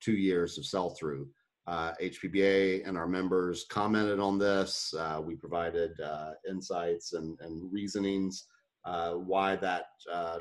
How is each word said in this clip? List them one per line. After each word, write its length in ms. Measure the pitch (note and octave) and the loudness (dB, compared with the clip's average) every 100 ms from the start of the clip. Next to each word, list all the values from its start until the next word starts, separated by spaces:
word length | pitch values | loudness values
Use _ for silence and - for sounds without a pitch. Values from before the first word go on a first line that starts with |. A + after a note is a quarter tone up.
two 120 | - | 0
years 440 | G#2 F#2+ F2 F2 - | 2 4 4 2 -2
of 80 | |
sell-through. 640 | C#2+ F#2+ F2 - D#2 C#2 C#2 - _ _ F2 | -4 -2 -2 -2 -6 -6 -8 -14 _ _ -6
Uh, 260 | E2+ E2 D#2 | -4 -4 -4
H 220 | F2+ - | -6 -4
P 80 | F#2 | -2
B 140 | G2 | 4
A 400 | G2 G2 F#2+ F#2 | 6 6 6 2
and 140 | F#2+ F2+ | 0 -2
our 120 | E2 | 0
members 560 | F2+ F#2 F#2 F2+ E2+ - | 0 2 2 2 -2 -4
commented 500 | G#2+ G#2 G#2+ G#2 G2+ | 0 2 4 4 4
on 180 | G2 G2 | 2 4
this. 560 | G2+ G2 F#2+ - - D#2 | 4 4 2 -2 -4 -4
Uh, 240 | D#2+ D#2 | -2 -4
we 100 | D#2+ | -6
provided, 640 | D#2+ D2 E2+ E2 E2+ E2 D#2+ | -8 -4 -2 0 0 0 -2
uh, 320 | D2+ D2+ D#2 D#2 F#2+ | -6 -6 -8 -10 -8
insights 640 | F#2 F#2 F2 E2+ E2+ - | -6 -4 -2 -2 -2 -4
and, 220 | E2 D#2+ D#2+ | -6 -6 -8
and 320 | E2 D#2+ F2+ | -10 -10 -6
reasonings, 720 | G2+ G2+ G2+ G2 G2 F#2+ F#2+ - _ _ _ | -6 -4 -2 0 0 0 -4 -12 _ _ _
uh, 280 | F2 F2 E2+ | -6 -4 -2
why 420 | F2 F#2 F#2+ G2 F#2+ | -2 0 2 4 2
that, 300 | F#2+ F2 - - - | 0 0 -4 -14 -8
uh, 260 | F2 E2+ E2+ | -4 -4 -6